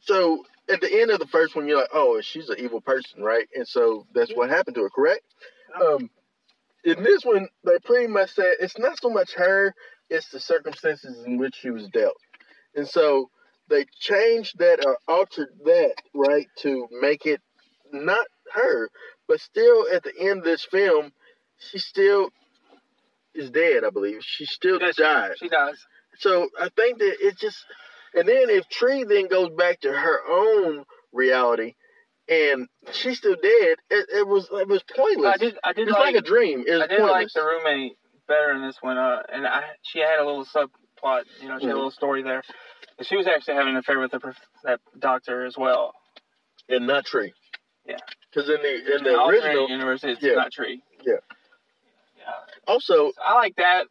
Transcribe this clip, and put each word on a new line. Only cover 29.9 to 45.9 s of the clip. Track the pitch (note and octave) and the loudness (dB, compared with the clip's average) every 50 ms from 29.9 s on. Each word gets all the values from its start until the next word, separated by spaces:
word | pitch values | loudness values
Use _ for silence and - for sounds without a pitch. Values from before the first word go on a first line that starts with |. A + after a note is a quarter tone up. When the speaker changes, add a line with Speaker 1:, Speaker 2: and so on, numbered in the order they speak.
| - | -4
Speaker 1:
her | - - E3+ D#3 - - - | -2 0 0 -2 -2 -2 0
own | E3 F3+ G#3 A3 A3 G#3 F#3+ E3 D3+ C#3+ C#3 _ - - _ _ - | 0 2 4 4 4 2 2 0 -4 -6 -10 _ -20 -20 _ _ -4
reality | A#2+ B2+ B2+ C3 B2+ B2 A#2+ A#2 A#2 A2 A#2 - _ _ _ _ _ _ _ _ _ _ - | 0 2 2 2 2 2 0 0 0 -2 -8 -10 _ _ _ _ _ _ _ _ _ _ -2
and | E3 D#3+ D3+ D3 C#3+ - - - _ _ _ - - | 0 2 2 2 0 -2 -4 -10 _ _ _ -12 -10
she's | - - B3 B3+ B3 | -8 -6 -6 -6 -2
still | - G#3+ F#3 | 0 0 0
dead, | E3 - G3 A3+ A#3 G3+ E3 D#3+ E3 _ _ | 2 2 4 6 6 6 4 2 0 _ _
it, | G3+ G3+ G3 - - G3+ | -2 -2 -2 0 -2 -2
it | G#3 G3 | 0 2
was, | G3+ G3 F#3 - G3 | 0 0 0 -2 -4
it | G3+ G3 G3 | -4 -2 0
was | G3+ F#3+ - - - | 0 -2 -2 -6 -2
pointless. | - C4 A4 G#4 - G#3+ G3 G3 | 0 2 2 2 2 2 2 2
Speaker 2:
I | F#3+ | 2
did, | G#3+ A#3+ G#3 - - | 0 -4 -4 -4 -6
I | - F3+ | -6 -4
did | G#3 A3+ G#3+ | -2 -2 0
Speaker 1:
It's | G#3+ | 2
Speaker 2:
like, | G3+ F#3 F#3+ F3 | 2 2 4 2
Speaker 1:
like | G#3 - | 0 2
a | |
dream. | - F#3+ A#3 A#3+ F#3 D3 B2+ B2 | 4 2 4 4 2 0 -2 -2
It | D#3 E3+ | 0 0
was | E3 D#3 | 0 0
Speaker 2:
I | |
did | - F#3 G#3 G#3+ | 0 2 2 4
like | G3 F#3+ | 4 2
Speaker 1:
pointless. | F#3 - - - | 2 0 -2 -4
Speaker 2:
the | D#3+ D#3 | -4 -2
roommate | D#3 E3 E3 D#3+ D#3 C#3+ C#3 C3+ B2 - _ _ _ _ _ _ | -2 -2 -2 -2 -2 -2 -2 -4 -8 -12 _ _ _ _ _ _
better | - D3 D3+ D3+ D3 C#3+ | -2 0 0 0 0 -2
in | C3+ C3+ | -4 -6
this | C3+ C3 - | -10 -12 -10
one, | - C3 B2+ | -8 -6 -4
uh, | B2+ C3 B2+ B2 B2 - - A#2+ | -2 -2 -2 -2 -4 -6 -10 -12
and | C3 C#3 | -8 -6
I, | B2+ - - - - - _ _ | -4 -4 -4 -6 -8 -16 _ _
she | - - E3 | -12 -4 -2
had | D#3 D#3 D#3+ D#3 | 0 0 2 0
a | D3 | 0
little | D3 C#3+ C#3 C3+ | -2 -4 -8 -10
subplot, | - - D#3 D3 C3 _ _ _ _ _ _ - C3+ C3 B2 - _ - - | -4 -2 -2 -2 -2 _ _ _ _ _ _ -4 -2 -2 -2 -4 _ -18 -20
you | C#3 C3+ | -14 -14
know, | C3 C3+ | -12 -6
she | C#3 | -6
had | B2+ C#3 | -4 -4
a | |
Speaker 1:
Mm-hmm. | |
Speaker 2:
little | C#3 C3+ C3+ - | -4 -4 -6 -6
story | - - C#3 C#3 C3+ C3 | -6 -4 -4 -4 -4 -4
there. | C3 B2+ C3 C3 - - - - - - _ - - _ - | -6 -6 -6 -8 -12 -20 -20 -20 -20 -20 _ -20 -20 _ -16
And | B2 | -8
she | - - | -4 -4
was | G3+ F#3+ | -2 0
actually | F#3 E3+ D3 - - D3 | 0 0 -2 -2 -4 -2
having | C#3 C#3 C3+ C3 | -2 -2 -2 -2
an | |
affair | C3 B2+ - C3 B2 | -4 -2 -2 -2 -2
with | C3 B2+ | -2 -4
the | - C3 | -6 -8
prof-, | - C3+ B2+ - _ _ _ _ _ | -10 -12 -16 -16 _ _ _ _ _
that | B2+ B2 A#2 _ _ _ - | -4 -4 -4 _ _ _ -8
doctor | C3 C3+ C3 B2 _ - B2 B2 B2+ | -4 -4 -4 -4 _ -8 -8 -8 -8
as | B2+ B2 | -10 -8
well. | C#3 C3+ C3 B2+ B2 A#2+ A#2+ | -4 -2 0 0 0 0 -4